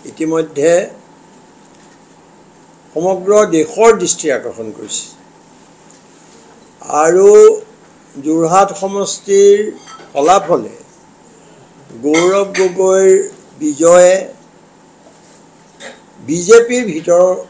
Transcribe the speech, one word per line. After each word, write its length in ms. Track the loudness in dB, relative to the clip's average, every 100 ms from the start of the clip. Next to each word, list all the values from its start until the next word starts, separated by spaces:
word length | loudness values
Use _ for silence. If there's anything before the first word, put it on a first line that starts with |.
ইতিমধ্যে 680 | -20 -10 -4 -4 -6 -2 0 0 -4 -16 _ _ _ -20 _ _ _ _ _ _ _ _ _ _ _ _ _ _ _ -6
সমগ্ৰ 360 | -6 -4 0 0 2
দেশৰ 440 | -2 -4 0 2 2
দৃষ্টি 280 | -4 -6 -6
আকৰ্ষণ 360 | -6 -8 -14 -16
কৰিছে 340 | -16 -14 -14 -14 -20 _ _ _ _ _ _ _ -20 _ _ _ -20 -20 -20 _ _ -6
আৰু 380 | -2 0 4 6 8 6 4 -8 _ _ _ _ -12
যোৰহাট 520 | -6 -4 0 0 0
সমষ্টিৰ 840 | -4 -8 -6 -8 -10 -2 2 4 2 -2 -10 -20 -20 -10
ফলাফলে 680 | -2 2 0 0 -4 -4 -18 -20 _ _ _ _ _ _ _ _ _ -20 -8
গৌৰৱ 420 | -2 0 0 0 -2
গগৈৰ 580 | -2 -4 -2 0 2 4 2 0 -14 -20 -8
বিজয়ে 560 | -8 0 4 6 4 2 -4 -18 _ _ _ _ _ _ _ _ _ _ _ _ _ _ -20 -20 _ _
বিজেপিৰ 640 | -10 -6 2 2 4 -4
ভিতৰৰ 480 | -6 -8 -2 0 2 -2